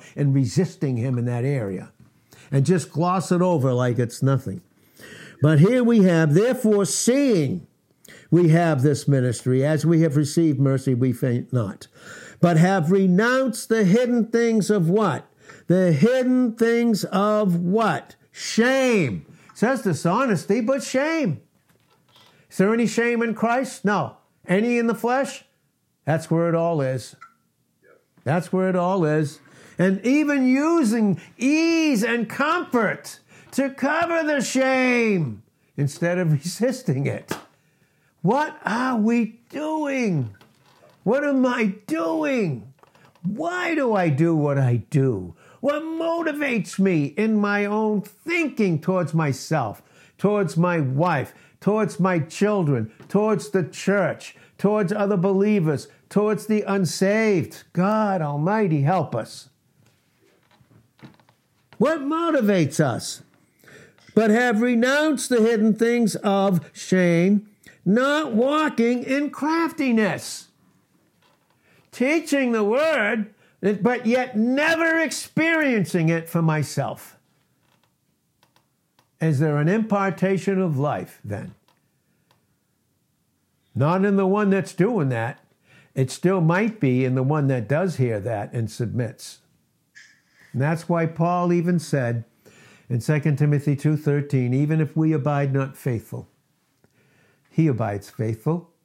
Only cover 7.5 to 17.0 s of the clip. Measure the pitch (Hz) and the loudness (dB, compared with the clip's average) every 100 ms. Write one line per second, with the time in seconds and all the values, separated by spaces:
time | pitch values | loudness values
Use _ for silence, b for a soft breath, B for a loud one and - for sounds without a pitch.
7.5 | 90 - _ _ _ B B B 165 170 | -4 -10 _ _ _ B B B 4 6
8.5 | 165 170 143 147 143 - 139 123 110 131 | 4 4 2 2 0 2 2 2 -2 0
9.5 | 131 143 156 156 165 160 139 143 170 160 | 0 2 0 2 2 2 2 0 0 0
10.5 | 131 135 135 135 120 127 120 131 123 - | 2 2 2 0 0 0 0 -2 -4 -4
11.5 | 123 98 - - B B B B B 170 | -4 -4 -8 -18 B B B B B 2
12.5 | 160 180 196 151 196 190 180 233 262 262 | 4 4 2 2 2 4 4 2 2 0
13.5 | - - 226 185 226 240 240 208 233 233 | -4 -2 0 4 4 2 0 0 0 2
14.5 | 226 175 208 160 208 196 123 - _ B | 0 2 0 2 2 0 -2 -8 _ B
15.5 | B - 180 180 143 220 262 254 254 247 | B 0 2 4 4 4 4 2 2 0
16.5 | 226 226 233 233 208 | 0 0 2 2 0